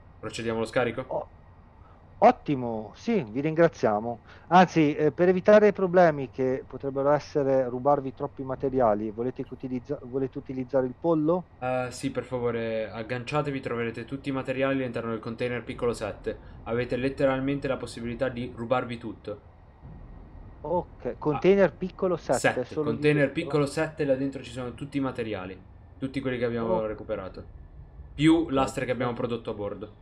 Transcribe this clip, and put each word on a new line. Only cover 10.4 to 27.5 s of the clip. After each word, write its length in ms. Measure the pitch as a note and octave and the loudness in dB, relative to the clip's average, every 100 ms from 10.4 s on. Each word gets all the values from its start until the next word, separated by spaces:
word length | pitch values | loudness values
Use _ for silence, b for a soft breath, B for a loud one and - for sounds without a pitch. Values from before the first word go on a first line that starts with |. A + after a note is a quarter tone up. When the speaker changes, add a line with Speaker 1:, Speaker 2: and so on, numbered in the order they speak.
| - C3 B2 C3+ B2+ | -8 -8 -2 0 0
Speaker 2:
il 80 | B2 | -2
pollo? 440 | E3+ D#3+ D3+ F3+ E3+ - | 0 2 2 0 -2 -8
Speaker 1:
Eh, 260 | B2+ B2+ B2 | -4 -2 -4
sì, 200 | - C#3 | -4 -6
per 140 | B2+ | -4
favore, 640 | A#2 B2+ A#2+ A#2 A2+ A2+ G#2+ | -6 -4 -2 -2 -4 -4 -4
agganciatevi, 720 | G#2+ G#2+ B2+ A#2 D3+ D3 C3+ | -8 -6 -8 -4 -2 -2 -4
troverete 440 | C3 A#2+ A#2 A#2 | -4 -4 -4 -6
tutti 240 | A2+ C#3 C#3+ | -8 -8 -4
i 40 | |
materiali 480 | C3+ B2+ B2+ C3+ C#3 | -4 -4 0 0 0
all'interno 300 | B2+ A#2 A2+ | -2 -4 -4
del 100 | A2+ | -6
container 420 | A#2+ A2+ B2 A#2+ | -6 -6 -4 -4
piccolo 300 | A2+ A#2+ A#2+ | -8 -4 -2
sette. 440 | A2+ G#2 F#2 A2 - B B | -2 -6 -6 -8 -8 B B
Avete 320 | A#2 A#2 B2 B2 | -4 -2 -2 -2
letteralmente 720 | C3+ C3+ C#3 C3 C3+ C#3 C3+ | -2 2 2 2 0 -2 -2
la 80 | B2 | -4
possibilità 520 | A#2+ - A#2 A#2+ C3 | -4 -8 -6 -2 -4
di 240 | A#2+ B2 - | -4 -8 -6
rubarvi 420 | A#2 B2+ A#2+ A#2+ | 0 0 0 -8
tutto. 480 | A2+ F#2 - G2+ - - - - - - - - - - - - | -10 -10 -10 -12 -14 -20 -20 -20 -18 -16 -16 -18 -18 -18 -18 -10
Speaker 2:
Ok, 540 | D3+ F3 - - B2 - | -2 -2 -2 -8 -8 -4
container 500 | D3+ D3 F3 G3 F#3 | 0 2 4 6 4
Speaker 1:
Ah, 40 | |
Speaker 2:
piccolo 440 | - F#3 - F#3+ E3+ | 2 -8 -2 -2 -2
sette, 220 | - - | 0 0
Speaker 1:
sette, 240 | - - | 2 0
Speaker 2:
solo 220 | B2 D3+ D3 | -4 -4 -2
di 60 | C#3+ | 2
Speaker 1:
container 300 | D3 D3+ C3+ | 2 4 2
Speaker 2:
dentro? 160 | D#3+ | 0
Speaker 1:
piccolo 220 | C#3 D3 | -2 0
sette, 400 | C#3 - D#3 - | 0 0 -4 -2
là 120 | C#3+ C3 | 0 2
dentro 260 | C#3 C3+ | 0 -6
ci 80 | - | -10
sono 240 | B2+ B2 | -8 -8
tutti 220 | A#2 - C#3 | -8 -6 -2
i 40 | |
materiali, 560 | C3+ B2 A2 G2 F#2 - - - - - | -2 -4 -4 -4 -8 -12 -18 -20 -20 -10
tutti 240 | C3 C#3 | -6 -4
quelli 160 | C3 B2 | -4 -2
che 80 | A#2+ | -2
abbiamo 260 | A#2 A2+ | -2 0
Speaker 2:
Oh. 100 | A2 A2 | 0 -2
Speaker 1:
recuperato, 580 | G#2 G#2 G2+ F#2 F#2 - | -6 -6 -6 -8 -12 -16